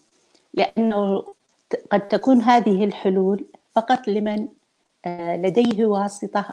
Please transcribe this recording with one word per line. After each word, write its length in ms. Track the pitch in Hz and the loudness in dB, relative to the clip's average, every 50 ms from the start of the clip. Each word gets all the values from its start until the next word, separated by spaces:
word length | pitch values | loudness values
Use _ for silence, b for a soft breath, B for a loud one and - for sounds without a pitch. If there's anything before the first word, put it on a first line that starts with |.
| _ _ _ _ _ _ _ _ _ _ - | _ _ _ _ _ _ _ _ _ _ -2
لأنه 680 | - - - - 226 226 220 208 202 202 196 196 196 - - - _ _ _ _ _ _ - | -2 -2 0 0 0 0 0 0 0 0 0 -2 -2 -4 -8 -14 _ _ _ _ _ _ -10
ت-، 180 | - - - - | -10 -8 -4 -2
قد 160 | - 202 202 | -2 -2 0
تكون 340 | - 214 202 208 262 262 240 | 0 -2 0 2 4 4 4
هذه 420 | 214 240 240 240 190 220 196 185 214 | 6 6 4 4 4 4 2 2 2
الحلول 600 | 208 - - - 196 190 190 190 190 202 202 - - - - _ _ - | 0 -2 -2 -2 0 2 2 2 0 0 -2 -4 -10 -20 -20 _ _ -4
فقط 320 | 226 226 - 254 254 254 | -2 0 0 -2 -2 -2
لمن، 400 | 214 202 214 214 214 208 214 214 - - _ _ _ _ _ _ _ _ _ - | -2 -2 -2 -2 -2 -4 -4 -6 -8 -12 _ _ _ _ _ _ _ _ _ -10
آه، 320 | 175 175 175 170 170 175 | -10 -8 -6 -4 -4 -4
لديه 480 | 180 175 190 170 233 240 240 220 190 226 | -2 0 0 2 2 2 2 2 2 2
واسطة 600 | 214 202 196 202 202 - - 220 196 - 208 196 - | 2 2 0 -2 -4 -6 -8 -8 -6 -4 -4 -4 -4